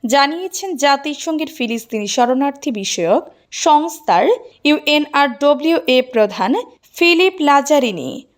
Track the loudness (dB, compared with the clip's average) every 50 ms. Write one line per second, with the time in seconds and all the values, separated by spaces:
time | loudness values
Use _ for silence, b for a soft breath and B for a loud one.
0 | -2 0 2 2 2 2 -2 -6 -8 -10 -10 -10 -10 -8 -6 -2 0 0 0 0
1 | -2 -8 -8 -8 -6 -6 -4 -4 -6 -8 -6 -8 -6 -6 -6 -8 -8 _ -8 -8
2 | -6 -4 0 0 0 0 2 0 0 -4 -4 -6 -8 -6 -6 -6 -6 -6 -6 -4
3 | 0 2 2 0 0 B B B B B B -4 0 2 2 2 2 0 -8 -10
4 | -2 0 2 2 4 2 0 0 B B B B B 0 0 2 2 0 0 0
5 | 0 0 0 0 0 0 0 0 2 2 2 2 2 0 0 0 2 2 2 2
6 | 2 0 0 0 0 0 0 -4 -2 -2 -2 -2 -4 b b b b _ _ 0
7 | 2 2 4 4 2 0 0 0 2 2 2 2 4 2 2 2 2 0 -4 -4
8 | -8 -10 -10 -12 -16 _ _